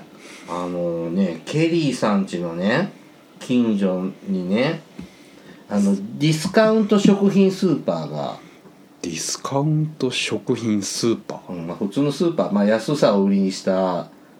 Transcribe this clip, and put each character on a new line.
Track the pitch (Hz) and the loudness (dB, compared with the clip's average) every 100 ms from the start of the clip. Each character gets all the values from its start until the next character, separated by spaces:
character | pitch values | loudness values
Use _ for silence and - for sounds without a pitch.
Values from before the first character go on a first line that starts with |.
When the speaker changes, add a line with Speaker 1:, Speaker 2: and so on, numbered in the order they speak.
| - - - - 90 | -12 -20 -20 -20 -10
Speaker 1:
あ | 87 87 | -8 -6
の | 87 87 85 82 | -4 -4 -4 -4
ね、 | 92 - - - | 0 -2 -2 -4
ケ | 147 165 | 0 2
リ | 170 147 | 2 0
ー | |
さ | - 113 101 | 0 0 0
ん | |
家 | 95 87 | 0 -4
の | 87 85 | -6 -2
ね、 | 98 135 202 - - - - - | 0 0 -2 -8 -20 -20 -20 -18
近 | - 123 117 101 | -2 2 2 2
所 | 98 92 95 - 98 | 0 0 -4 -8 -4
に | 95 90 | -4 0
ね、 | 107 147 160 - - - - - - - - - | 0 0 -2 -10 -18 -18 -20 -20 -20 -20 -20 -4
あ | 104 | 0
の、 | 101 98 107 135 | 2 0 -4 -2
デ | 151 | 0
ィ | |
ス | 156 - | 0 2
カ | 220 220 | 4 4
ウ | 220 | 4
ン | 208 | 4
ト | 202 | 4
食 | 208 196 202 | 4 4 4
品 | 196 190 | 6 4
ス | 185 185 | 4 0
ー | 131 | 0
パ | - 82 | 0 -4
ー | 76 | -4
が、 | 76 65 - - - - - - - | -6 -6 -8 -18 -20 -20 -20 -20 -10
Speaker 2:
デ | 85 | -8
ィ | 80 | -6
ス | - - | -6 -8
カ | - 139 | -4 0
ウ | 151 | 2
ン | 156 156 - | 0 0 -2
ト | 127 | -4
食 | - - 104 - 113 | -2 -4 -4 -2 -2
品 | 110 104 | 0 -2
ス | 95 - 117 | -2 -2 -2
ー | 104 | -2
パ | - - - | -6 -14 -12
ー？ | |
Speaker 1:
う | 87 | -10
ん、 | 82 | -8
ま | |
あ、 | 85 | -6
普 | 101 | -4
通 | 135 | 0
の | 143 | 0
ス | 143 170 | 2 0
ー | 160 | 0
パ | 87 | 0
ー、 | |
ま | 101 | 2
あ、 | 104 | 2
安 | 110 - 143 | 2 0 2
さ | 127 101 | 4 4
を | |
売 | 98 | 2
り | 98 | 2
に | 95 | 0
し | - | -2
た | 95 92 92 85 - - - - | -2 0 0 -2 -8 -16 -20 -20